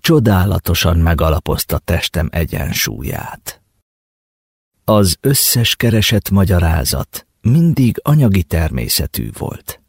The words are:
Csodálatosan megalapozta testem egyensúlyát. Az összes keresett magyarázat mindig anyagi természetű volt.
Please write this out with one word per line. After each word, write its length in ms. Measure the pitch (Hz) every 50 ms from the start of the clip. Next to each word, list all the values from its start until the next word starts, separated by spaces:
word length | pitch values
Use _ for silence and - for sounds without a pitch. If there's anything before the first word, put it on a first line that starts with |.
Csodálatosan 960 | - - 165 151 113 117 101 92 90 104 90 - _ - 87 - - 85 82 82
megalapozta 800 | 82 85 85 73 80 80 76 76 _ - - - - - 85 78
testem 500 | _ - 85 80 - - - 78 78 -
egyensúlyát. 1300 | - 85 82 - - - 69 - - - - - 53 55 65 - - - - - - - _ - - _ _ _ _ _ _ _ _ _ _ _ _ _ _ _ _ _ _ _ _ _ _ _ _ _ _
Az 320 | - 107 104 101 87 - _
összes 560 | - 135 139 - - - - 123 113 - -
keresett 540 | _ - 117 110 107 101 - 120 101 - -
magyarázat 960 | 95 98 95 85 95 87 87 80 82 82 67 - - 65 - _ - - _ _ _ _
mindig 600 | _ 110 127 165 170 170 139 139 131 117 - -
anyagi 400 | _ - 147 151 139 110 98 95
természetű 880 | 87 _ - 82 80 73 64 62 57 - - - 67 - - - 58 55 - -
volt. 420 | - - - - _ - - _ _